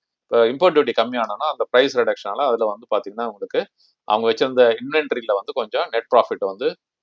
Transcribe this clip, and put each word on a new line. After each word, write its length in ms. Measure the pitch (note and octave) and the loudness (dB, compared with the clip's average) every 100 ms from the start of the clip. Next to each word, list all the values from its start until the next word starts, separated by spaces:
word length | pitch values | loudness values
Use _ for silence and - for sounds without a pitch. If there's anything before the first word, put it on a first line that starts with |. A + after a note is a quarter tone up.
| _ _ | _ _
இப்ப 180 | _ A#2 A2+ | _ 2 2
இம்போர்ட் 260 | C#3 F3+ | 2 2
டியூட்டி 200 | D3+ A#2+ | 4 2
கம்மியானோன்னா 540 | A#2 A#2 B2 G#2+ G#2 D3+ | 0 -2 -2 -6 -4 -6
அந்த 160 | - - | -4 0
பிரைஸ் 300 | B2 C3+ B2 | 2 2 2
ரிடக்ஷனால 440 | A2 G#2 G2+ A2 | -2 -2 -6 -4
அதுல 220 | C#3+ A#2 A2 | -2 0 -2
வந்து 200 | G#2 A#2+ | -4 -4
பாத்தீங்கன்னா, 380 | G#2 G2+ G#2+ A#2+ | -4 -4 -8 -10
உங்களுக்கு 340 | G2+ - D#3+ G3+ _ _ _ - | -10 -8 -6 -6 _ _ _ -2
அவங்க 180 | - A2+ | 0 0
வச்சிருந்த 380 | A2+ C3+ B2+ A#2+ A2+ | 0 0 4 4 2
இன்வென்ட்ரில 580 | C3 D3+ C3+ B2 A2 | -2 -4 -2 -4 -2
வந்து 200 | G2+ - | -4 -4
கொஞ்சம் 340 | C3 G#2+ C3 E3+ | -6 -4 -4 -4
நெட் 180 | A2+ - | -4 2
ப்ராஃபிட் 360 | A#2+ - G2 | 2 2 -2
வந்து 240 | F#2+ F#2+ D3 F#3 _ _ | -6 -4 -6 -6 _ _